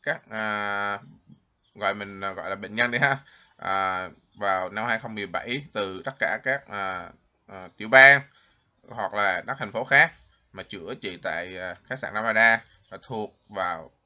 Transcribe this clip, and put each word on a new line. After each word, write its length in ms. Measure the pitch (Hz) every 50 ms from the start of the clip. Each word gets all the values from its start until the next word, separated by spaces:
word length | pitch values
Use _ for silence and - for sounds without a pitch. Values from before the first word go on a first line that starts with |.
| _
các, 260 | 147 - - _ -
à, 680 | 110 110 110 107 107 104 104 104 101 101 101 101 101 101 - - - - _ _ - _ _ _ _ _ _ _ _
gọi 180 | 98 104 98 101
mình, 260 | 104 101 101 98 95
à, 100 | 98 98
gọi 180 | 95 92 80 90
là 60 | 98
bệnh 200 | 98 101 95 104
nhân 160 | 113 120 120
đi 60 | 120 123
ha, 180 | 143 139 135 135 - - - - - _ _
à, 520 | _ - - 95 98 95 95 92 92 92 87 76 _ _ _ _ -
vào 300 | 104 101 95 92 92 92
năm 180 | 98 107 110
hai 120 | 120 117 113
không 160 | 113 117 110
mười 120 | 107 101
bảy 380 | 90 87 87 - 113 123 143 143 160 _
từ 280 | 110 101 95 92 92 -
tất 100 | 135 135 _
cả 200 | - - 107 113 -
các, 240 | 131 135 139 -
à, 440 | - 101 101 98 95 92 90 87 87 - _ _ _ _ _ _
à, 220 | _ 98 95 92 92 _
tiểu 120 | _ 107 110
bang 320 | 123 131 135 135 139 139 139 - _ _ _ _ _ _ _ _ _ _ _ -
hoặc 240 | 117 117 104 92 98
là 300 | 104 101 98 90 87 78
các 100 | 107 131 135
thành 120 | 123 104
phố 120 | 95 110 110
khác 280 | - 139 143 156 165 - - - _ _ _ _ _
mà 120 | - 95 92
chữa 300 | - - 95 82 90 123 82
trị 180 | - 101 90 85 82
tại, 340 | 95 80 82 87 92 92
à, 180 | 92 92 92 87 - _ _
khách 100 | 127 135
sạn 140 | - - 101
Ramada 480 | 107 110 113 107 110 113 113 113 113 - _ _ _ _ _
và 80 | 95 92
thuộc 360 | - - 120 110 107 101 _ _ _ _
vào 420 | 107 98 92 90 85 82 80 - _ _ _